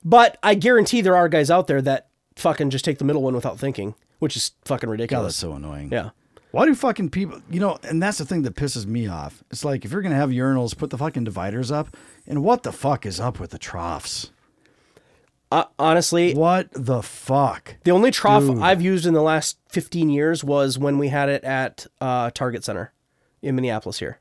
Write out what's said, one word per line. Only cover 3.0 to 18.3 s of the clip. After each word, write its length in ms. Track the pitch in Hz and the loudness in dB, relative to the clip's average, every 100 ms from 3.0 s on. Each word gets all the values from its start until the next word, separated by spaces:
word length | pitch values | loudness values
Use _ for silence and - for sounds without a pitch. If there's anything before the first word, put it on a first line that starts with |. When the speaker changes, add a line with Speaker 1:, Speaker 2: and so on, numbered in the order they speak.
| 139 | 0
Speaker 1:
middle 160 | 147 | 0
one 140 | 131 127 | 0 -2
without 220 | 131 - | -4 -4
thinking, 340 | 139 123 101 - _ _ | -6 -6 -8 -10 _ _
which 160 | 156 - | -6 -4
is 160 | - _ - | -6 _ -6
fucking 220 | 131 113 | -4 -4
Speaker 2:
God, 40 | |
Speaker 1:
ridiculous. 340 | 110 117 127 98 | -4 -4 -4 -4
Speaker 2:
that's 80 | - | -6
so 160 | 85 | -8
annoying. 360 | 73 73 73 71 | -8 -10 -12 -6
Speaker 1:
Yeah. 160 | 120 101 _ _ _ _ | -6 -8 _ _ _ _
Speaker 2:
Why 140 | 139 294 | 2 2
do 80 | 277 | 2
fucking 360 | 262 214 175 | 0 -2 -4
people, 280 | 180 190 - - | -4 -6 -8 -8
you 100 | 175 | -2
know, 180 | 196 156 | -2 -4
and 180 | - 160 | -4 -2
that's 140 | 196 202 | -2 -4
the 80 | 143 | -4
thing 160 | 175 | -4
that 140 | 131 - | -4 -4
pisses 300 | 143 127 101 | -6 -6 -6
me 220 | 117 107 | -4 -4
off. 360 | 85 71 - _ | -6 -10 -16 _
It's 120 | - | -8
like, 220 | 147 135 104 | -6 -6 -6
if 60 | |
you're 100 | 190 | -6
gonna 140 | 190 139 | -2 0
have 160 | 143 | 0
urinals, 440 | 123 131 131 120 - | 0 0 0 -2 -4
put 140 | 147 | -8
the 80 | 120 | -4
fucking 260 | 156 127 | -4 -4
dividers 480 | 113 95 95 113 123 | -6 -4 -6 -4 -4
up. 240 | 147 156 - - _ - | -4 -6 -12 -20 _ -6
And 160 | 147 | -2
what 200 | 165 240 | 2 0
the 100 | - | -2
fuck 320 | - 139 139 104 | -4 -2 -2 -4
is 140 | 87 | -4
up 200 | 120 - | -6 -6
with 120 | 90 | -12
the 80 | - | -12
troughs? 720 | - 90 85 80 - - - _ _ _ _ _ _ _ _ _ _ _ _ | -12 -8 -6 -8 -8 -10 -12 _ _ _ _ _ _ _ _ _ _ _ _
Speaker 1:
Uh, 140 | 151 - - | -2 -2 0
honestly, 560 | 156 165 165 170 175 | 2 2 2 2 2
Speaker 2:
What 360 | 139 165 185 - | 4 2 2 -2
the 280 | 135 123 123 | -6 -2 -2
fuck? 720 | - - - 135 135 - - - | -4 -12 -2 2 2 -2 -14 -4
Speaker 1:
the 80 | 175 | 2
only 180 | 180 247 | 6 4
trough 340 | - 208 | 4 4